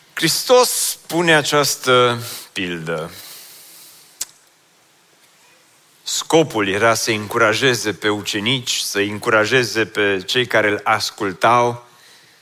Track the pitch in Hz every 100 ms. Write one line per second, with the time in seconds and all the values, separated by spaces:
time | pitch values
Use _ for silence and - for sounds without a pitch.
0 | _ - 165 - - 247 240 - - -
1 | - 165 170 156 143 147 139 - 131 127
2 | 123 120 113 - - - 90 85 80 80
3 | 85 87 - - - - - - - -
4 | - - - _ _ _ _ _ _ _
5 | _ _ _ _ _ _ _ _ _ _
6 | - - - 165 151 110 98 98 113 110
7 | - 110 104 117 110 107 131 120 110 90
8 | 107 104 95 107 107 131 120 - - 101
9 | 104 104 117 110 107 131 117 107 110 -
10 | 101 98 92 127 120 113 104 101 113 110
11 | - - 101 87 117 120 120 120 - _
12 | - - _ _